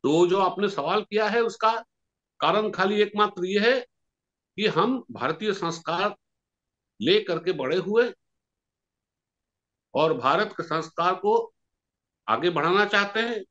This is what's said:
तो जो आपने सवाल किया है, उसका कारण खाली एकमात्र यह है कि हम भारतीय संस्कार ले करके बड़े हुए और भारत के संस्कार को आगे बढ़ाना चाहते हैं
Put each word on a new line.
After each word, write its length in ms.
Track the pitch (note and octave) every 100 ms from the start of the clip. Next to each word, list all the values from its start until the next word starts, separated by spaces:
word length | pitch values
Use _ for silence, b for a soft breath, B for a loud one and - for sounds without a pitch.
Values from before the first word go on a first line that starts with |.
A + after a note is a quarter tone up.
तो 240 | C3+ D#3+ F3+
जो 120 | F#3+
आपने 300 | F#3 F3+ G3
सवाल 320 | - C#3+ G3+
किया 280 | G3+ G#3 G#3+
है, 120 | A3+
उसका 440 | A3+ - A3 A3+ A#3 _ _ _ _ _
कारण 320 | D3+ G3 G#3+
खाली 300 | G3+ G3 G#3
एकमात्र 440 | G#3 G#3 G#3 G3 F3+
यह 180 | G3+
है 180 | A3+ C4 B3 _ _ _ _ _ _ -
कि 120 | A2
हम 380 | D3+ A3 C4 -
भारतीय 420 | A2 B2+ D#3+ G#3+
संस्कार 640 | G3 E3+ E3 - E3+ G#3 - _ _ _ _ _ _ _ _
ले 180 | A#2 G#3
करके 320 | G#3 E3 E3+
बड़े 260 | E3 C3 F3+
हुए 360 | E3+ A3 A#3+ - _ _ _ _ _ _ _ _ _ _ _ _ _ _ _ _ _
और 240 | B2+ D#3 B2+
भारत 360 | C3 E3 G#3 -
के 60 |
संस्कार 520 | D#3+ D#3 D#3+ - E3+ F#3
को 380 | G#3 A3+ A#3 _ _ _ _ _ _ _ -
आगे 220 | A#2 E3+
बढ़ाना 360 | D#3+ D#3+ F#3+ G3+
चाहते 340 | G#3 G3+ A3
हैं 240 | A#3 A3 F#3+